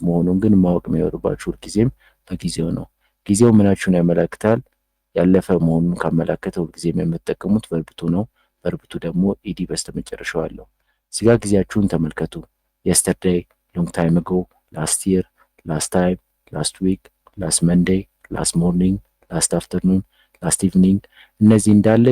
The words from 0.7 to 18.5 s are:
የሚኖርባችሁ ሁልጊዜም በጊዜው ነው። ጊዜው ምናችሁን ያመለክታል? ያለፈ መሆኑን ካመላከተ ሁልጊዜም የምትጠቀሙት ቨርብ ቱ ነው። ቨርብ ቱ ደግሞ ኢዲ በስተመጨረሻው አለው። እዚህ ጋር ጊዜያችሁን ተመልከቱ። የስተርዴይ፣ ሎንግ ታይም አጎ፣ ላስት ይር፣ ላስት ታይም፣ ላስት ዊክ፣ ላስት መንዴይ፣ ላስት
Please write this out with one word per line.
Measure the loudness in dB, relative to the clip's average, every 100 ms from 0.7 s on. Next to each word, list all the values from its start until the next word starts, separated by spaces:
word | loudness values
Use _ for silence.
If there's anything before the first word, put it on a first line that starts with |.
| 0
የሚኖርባችሁ | -2 -4 -2 -4 -6 -6 -8
ሁልጊዜም | -10 -6 -2 -2 -4 _ _ _
በጊዜው | -10 -8 -6 -6
ነው። | -6 -10 _ _ _ -4
ጊዜው | 4 6
ምናችሁን | 6 4 2 0
ያመለክታል? | 2 2 2 -2 -2 0 0 -4 _ _ _ _ 0
ያለፈ | 2 2 2 0
መሆኑን | 2 0 0 -2
ካመላከተ | -2 -2 -2 -4 -6 -6
ሁልጊዜም | -8 -6 -6 -4
የምትጠቀሙት | -4 -6 -8 -6 -2 -2 -2
ቨርብ | -8 -8
ቱ | -8 -4
ነው። | -4 -6 _ _ _
ቨርብ | -8 -8
ቱ | -12 -10
ደግሞ | -6 -2 -2 -4
ኢዲ | -8 -10
በስተመጨረሻው | -8 -8 -10 -12 -12 -14 -8 -6
አለው። | -6 -10 -20 _ _ _ _
እዚህ | 0
ጋር | 4 4
ጊዜያችሁን | 4 0 2 0 0
ተመልከቱ። | 0 -2 -4 -8 -8 -16 _ _ _ -2
የስተርዴይ፣ | 0 0 -2 -2 -2 -4 _ _
ሎንግ | -6 -6
ታይም | -2 0 0
አጎ፣ | 0 -4 -4 _ _
ላስት | -8 -6 -4
ይር፣ | 0 -2 -2 _ _ _ -8
ላስት | -8 -2
ታይም፣ | 0 0 -2 _ _ _
ላስት | -8 -8 -4
ዊክ፣ | -2 -2 _ _ _ -10
ላስት | -6 0
መንዴይ፣ | 2 2 2 0 -4 _ _
ላስት | -6 -4